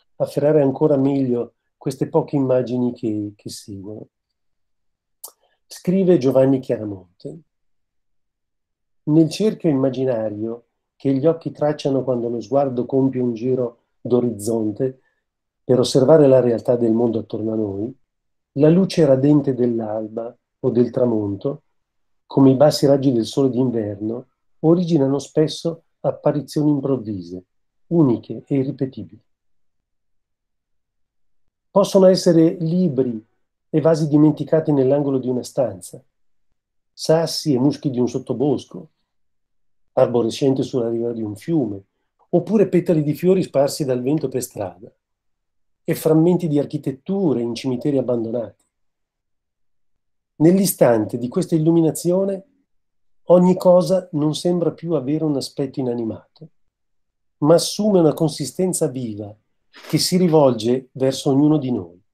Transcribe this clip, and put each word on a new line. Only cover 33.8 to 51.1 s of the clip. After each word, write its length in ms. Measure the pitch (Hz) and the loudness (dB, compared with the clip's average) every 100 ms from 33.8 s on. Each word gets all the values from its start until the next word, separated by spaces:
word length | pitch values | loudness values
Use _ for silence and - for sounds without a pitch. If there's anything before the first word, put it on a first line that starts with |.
vasi 280 | 147 160 156 | 2 2 2
dimenticati 640 | 147 156 151 151 160 156 | 4 4 2 0 -2 0
nell'angolo 440 | 143 131 143 139 135 | 0 2 0 0 -2
di 120 | 123 | -2
una 140 | 123 | -6
stanza, 600 | - - 98 92 - 131 _ _ _ _ _ _ _ _ _ | -6 -4 -4 -6 -18 -20 _ _ _ _ _ _ _ _ _
sassi 640 | - - 160 160 - 160 | -12 0 0 0 -4 -2
e 60 | 123 | 2
muschi 300 | 139 135 147 | 2 0 -6
di 100 | 120 | -2
un 100 | 120 | -2
sottobosco, 800 | 131 - 117 143 117 - 90 - _ _ _ _ _ _ _ _ _ _ | -4 -8 -4 -2 -2 -6 -18 -20 _ _ _ _ _ _ _ _ _ _
arborescente 680 | - 123 120 113 - 139 135 | 0 0 2 -2 0 0 0
sulla 280 | 127 135 117 | -2 -4 -4
riva 240 | 117 117 | -4 -6
di 100 | 117 | -6
un 140 | 107 101 | -8 -10
fiume, 460 | - 165 110 98 _ _ _ _ - | -4 -2 -2 -6 _ _ _ _ -2
oppure 380 | 175 175 220 233 | -2 0 0 2
petali 340 | 175 175 160 | 2 0 0
di 120 | 147 | 0
fiori 280 | 147 - 185 | -2 0 0
sparsi 420 | 160 135 139 - 139 | 0 0 0 -2 -4
dal 160 | 127 | -4
vento 260 | 123 156 139 | -2 -2 -4
per 160 | 131 | -6
strada, 480 | - - 95 - 107 _ _ _ _ _ _ _ _ _ - | -8 -10 -10 -12 -20 _ _ _ _ _ _ _ _ _ -6
e 100 | 156 | -4
frammenti 520 | 165 156 170 170 170 | 2 4 4 2 0
di 120 | 147 | -2
architetture 800 | 135 151 143 131 - 196 175 120 | -2 -6 -8 -10 -6 -2 0 0
in 120 | 117 | -2
cimiteri 440 | 117 135 123 151 139 | -6 -6 -4 -2 -2
abbandonati. 680 | 117 120 113 117 107 _ _ _ _ _ _ _ _ _ _ _ _ _ _ _ _ _ _ - | -2 -4 -4 -6 -8 _ _ _ _ _ _ _ _ _ _ _ _ _ _ _ _ _ _ 0
Nell'istante 840 | 151 190 185 - 139 113 107 | 2 4 2 2 2 2 0